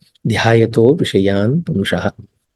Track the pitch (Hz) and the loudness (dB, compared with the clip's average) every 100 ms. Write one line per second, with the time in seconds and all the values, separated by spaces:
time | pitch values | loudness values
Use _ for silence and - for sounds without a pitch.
0 | _ _ - 101 113 117 113 117 117 165 | _ _ -6 -2 2 2 2 2 2 2
1 | - 101 98 98 104 156 170 87 95 90 | 0 0 0 0 0 -2 -2 -4 -4 -4
2 | 98 - - _ _ | -6 -8 -20 _ _